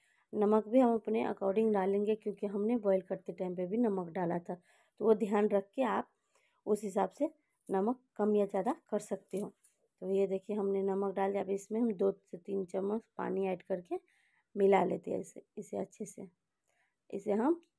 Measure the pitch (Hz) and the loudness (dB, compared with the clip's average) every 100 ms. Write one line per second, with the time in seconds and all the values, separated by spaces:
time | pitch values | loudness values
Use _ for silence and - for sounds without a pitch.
0 | _ _ _ 214 208 214 214 254 247 226 | _ _ _ 0 4 4 4 6 6 4
1 | - 220 240 202 196 196 220 202 185 202 | 0 -2 -2 -2 0 2 2 2 2 2
2 | 208 214 214 185 202 202 214 240 202 190 | 0 -2 -4 -6 -6 -2 0 0 2 2
3 | 185 180 - 180 180 180 180 220 233 190 | 0 -8 -8 -8 -6 -4 -2 0 0 0
4 | 170 170 175 175 - 185 _ _ _ - | -4 -4 -2 -2 -6 -12 _ _ _ -2
5 | 208 214 208 208 208 202 196 - 247 196 | 2 2 2 2 2 2 0 -2 0 -2
6 | - _ _ _ _ _ - 208 214 202 | -4 _ _ _ _ _ -2 -2 -2 -2
7 | 190 - 302 - _ _ - 190 208 254 | -2 -2 -4 -4 _ _ -4 0 0 -2
8 | _ - 208 208 196 196 196 311 _ 208 | _ -2 2 2 2 0 -2 -4 _ -6
9 | - 190 - 190 190 - - _ _ _ | -4 -8 -6 -8 -8 -12 -20 _ _ _
10 | 185 196 196 190 - 208 196 196 196 190 | -2 0 0 -2 -4 -2 0 0 0 0
11 | 202 185 196 196 190 196 - 214 240 185 | -2 0 0 -2 -2 -6 -4 -2 -2 2
12 | 196 196 _ 175 - 196 180 190 196 226 | 0 0 _ -16 -8 -6 -4 -4 -2 -4
13 | - - 180 185 190 185 - 180 180 370 | -6 -8 -4 -2 -2 -4 -4 -6 -6 -10
14 | - _ _ _ _ 202 196 190 180 185 | -10 _ _ _ _ 2 6 6 4 -2
15 | 185 190 185 - - - 202 202 190 - | -4 -6 -6 -16 -18 -16 -10 -8 -8 -10
16 | 214 - 190 _ _ _ _ _ _ _ | -14 -14 -18 _ _ _ _ _ _ _
17 | - 202 208 208 262 339 - | -12 -8 -2 2 2 0 -4